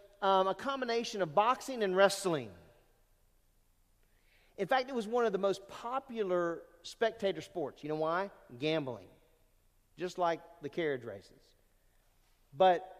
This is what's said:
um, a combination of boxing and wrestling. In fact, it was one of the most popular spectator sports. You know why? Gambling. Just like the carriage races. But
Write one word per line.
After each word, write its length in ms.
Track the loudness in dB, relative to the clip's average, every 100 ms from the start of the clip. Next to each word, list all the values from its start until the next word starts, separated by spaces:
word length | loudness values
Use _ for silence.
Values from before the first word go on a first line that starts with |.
| -20 _
um, 260 | 4 6 4
a 80 | 0
combination 680 | -4 -4 -2 -2 -2 -2
of 140 | 2 4
boxing 480 | 4 2 -2 -2
and 140 | 0 6
wrestling. 520 | 6 6 0 -2 -4 -14 -20 -20 _ _ _ _ _ _ _ _ _ _ _ _ _ _ _ _ _ -8
In 100 | 0
fact, 220 | 0 0
it 60 | -4
was 120 | -2
one 180 | 0 0
of 80 |
the 40 | 0
most 300 | 0 -2 -6
popular 920 | -12 -6 -6 -6 -6 0 0 0 -4 -12 -20
spectator 580 | -20 -2 -2 0 -4 -4
sports. 420 | -8 -6 -6 -8
You 60 | -6
know 60 | -2
why? 360 | 0 0 -2 -8 -20 -6
Gambling. 520 | -2 -2 -2 -10 -14 -20 _ _ _ _ _ _ _ -10
Just 200 | -10 -2
like 220 | 0 0 -6 -14
the 80 | -8
carriage 340 | -4 -2 -2
races. 380 | -6 -14 -18 -20 _ _ _ _ _ _ _ _ _ _ _ 4
But 340 | 4 4 -2 -18